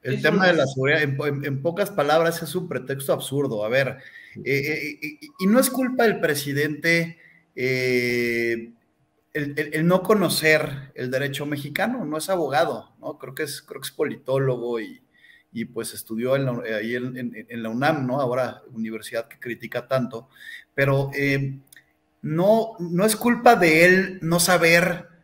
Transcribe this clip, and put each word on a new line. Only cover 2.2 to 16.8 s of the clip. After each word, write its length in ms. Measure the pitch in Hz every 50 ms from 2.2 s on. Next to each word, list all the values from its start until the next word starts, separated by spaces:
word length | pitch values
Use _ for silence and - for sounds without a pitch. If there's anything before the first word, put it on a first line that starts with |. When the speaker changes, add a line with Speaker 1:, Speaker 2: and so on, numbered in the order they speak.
| 165 165 170 170
Speaker 1:
es 140 | 170 143 -
un 120 | 180 175
pretexto 460 | 170 135 127 127 - 139 135 135 - 165
absurdo. 500 | 143 - - 131 143 143 131 113 104 104
A 60 | 107
ver, 280 | 120 135 139 127 - - - - - - - - -
eh, 40 | 107 -
eh, 540 | 120 139 139 139 151 156 151 143 151 147 - -
eh, 160 | 151 - _
y, 240 | - - _ - 190
y 20 |
no 120 | 196 214 254
es 100 | 262 262
culpa 360 | - 262 262 247 254 254 240
del 140 | 220 185 -
presidente, 1000 | 170 156 147 143 143 143 135 139 151 151 151 143 - 165 170 170 165 165 165 _ - - _ _ _ _ _
eh, 1160 | - 127 127 131 127 127 127 127 123 123 123 120 120 120 120 117 117 117 117 117 113 117 117 - _ _ _ _ _ _ _ _ _ _ _ _
el, 200 | 151 147 143 139
el, 180 | 143 156 156 156
el 100 | 156 160
no 160 | 170 180 185
conocer 920 | 180 - 214 208 180 - - - 156 156 156 147 139 135 135 135 - - _
el 160 | - 123 127
derecho 340 | 127 131 139 143 139 139 147
mexicano, 580 | 143 147 147 139 143 147 - 190 226 247 254 -
no 140 | 147 151
es 120 | 156 156 -
abogado, 680 | 190 180 160 131 135 147 170 - 120 110 - _ _ _
¿no? 200 | - 147 151 _
Creo 160 | - 135 139
que 80 | 139 156
es, 180 | 143 135 -
creo 180 | _ - 143 135
que 40 | 135
es 60 | -
politólogo 880 | _ - 156 139 113 110 _ - 131 135 135 135 127 117 117 120 120 113
y, 240 | 107 95 - - _ _ _ _ _ - _ _ _ _ _
y, 120 | 117 113
pues, 280 | - - 110 113 113 -
estudió 420 | - - - 113 110 120 127 135
en 100 | 139 139
la, 180 | 131 120 117 -
eh, 80 | 110 113
ahí 220 | 107